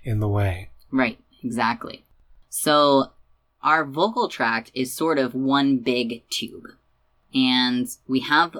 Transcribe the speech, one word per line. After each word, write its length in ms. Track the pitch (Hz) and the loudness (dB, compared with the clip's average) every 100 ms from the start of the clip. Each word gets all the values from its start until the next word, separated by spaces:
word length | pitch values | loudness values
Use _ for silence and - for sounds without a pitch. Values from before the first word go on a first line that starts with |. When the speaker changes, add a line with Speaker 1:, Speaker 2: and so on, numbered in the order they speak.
Speaker 1:
in 160 | - 107 | -6 -2
the 80 | 104 | 0
way. 420 | 104 101 92 101 - - | 0 0 -2 -10 -20 -6
Speaker 2:
Right, 280 | 135 120 - _ _ | -2 -2 -4 _ _
exactly. 640 | 123 113 113 117 - - _ _ _ - _ | -6 0 0 0 -6 -16 _ _ _ -20 _
So 640 | - 156 147 147 139 131 _ _ _ _ _ | -6 2 4 6 4 2 _ _ _ _ _
our 220 | 143 160 | 0 2
vocal 440 | 143 143 202 226 233 | 0 0 0 0 -4
tract 420 | - 117 113 113 | -2 -2 -2 -6
is 180 | 131 127 | -6 -6
sort 260 | - 160 151 | -2 -2 0
of 160 | 127 | -2
one 440 | 127 135 139 139 131 | -2 0 2 2 2
big 500 | 117 123 117 117 - | 0 -2 -2 -6 -10
tube. 380 | - 120 87 - - _ _ _ _ _ | -10 -10 -14 -20 -20 _ _ _ _ _
And 540 | 135 131 127 123 123 123 - - | 0 2 2 2 0 -4 -8 -4
we 140 | 131 | -4
have 360 | 127 151 170 - | 0 2 2 -2